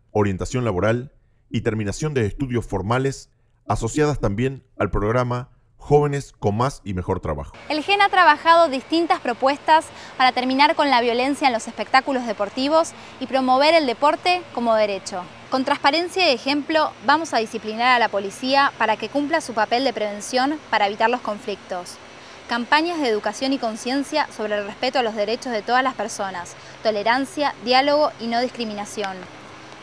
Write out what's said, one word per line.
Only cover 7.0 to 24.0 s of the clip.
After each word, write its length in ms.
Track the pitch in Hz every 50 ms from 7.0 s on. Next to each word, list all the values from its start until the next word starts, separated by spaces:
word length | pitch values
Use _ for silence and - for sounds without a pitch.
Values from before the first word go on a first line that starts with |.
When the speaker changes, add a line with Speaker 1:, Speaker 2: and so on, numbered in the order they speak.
| 87 - 95 95
Speaker 1:
Trabajo. 320 | - 85 76 71 69 - - - - -
Speaker 2:
El 140 | 294 311
gen 180 | 285 - 403 403
ha 80 | 403 403
trabajado 640 | 415 370 349 311 294 294 - 330 339 339 339 311
distintas 500 | 254 262 - - 311 330 339 311 370 330
propuestas 640 | - 254 233 - 254 269 294 285 - - 311 320 311 - - - - - -
para 160 | - 262 254
terminar 420 | 247 254 247 254 262 262 285 311 330
con 140 | 330 302 285
la 140 | 262 240
violencia 460 | 240 240 233 240 247 277 294 - 311 269
en 40 |
los 160 | 240 220 - 233
espectáculos 580 | - - 208 - - 262 254 294 269 247 240
deportivos 680 | 240 202 - 202 196 - 254 262 285 311 320 330 - - - - - - -
y 60 | 262
promover 480 | - 240 262 262 254 254 262 277 311 330
el 120 | 330 302
deporte 540 | 247 226 - - 294 302 - - 359 359 359 349 - -
como 200 | 247 240 233 220
derecho. 480 | 220 214 208 196 190 - - 202 180 180 - - - - -
Con 160 | - 262 262
transparencia 640 | 277 285 - - 277 277 330 349 349 - 381 359 320
y 40 | 254
ejemplo, 580 | 226 - 269 285 294 262 - 320 311 302 - - - 208
vamos 300 | 233 285 311 330 302 294
a 60 | 233
disciplinar 540 | 220 226 - 214 - 214 214 220 233 254 254
a 40 | 233
la 100 | 226 208
policía 640 | - 202 202 196 - - - 254 269 277 285 277 - -
para 180 | 233 220 214
que 140 | 208 226 214
cumpla 320 | - 285 294 277 330 320
su 100 | - -
papel 320 | 220 226 214 - 233 247 269
de 80 | 262
prevención 600 | 214 214 214 208 202 208 208 - - 247 254 277 311 302 - -
para 160 | - 214 208
evitar 240 | 202 214 - 226 220
los 100 | 233 247
conflictos. 800 | - 233 208 202 - 214 196 - - - 190 180 180 - - - - - - - - - - - - -
Campañas 520 | 233 240 240 - 285 302 320 349 349 311
de 80 | 294 240
educación 460 | 214 202 - 208 208 - 269 262 277
y 40 | 262
conciencia 680 | - 226 214 - - 240 262 285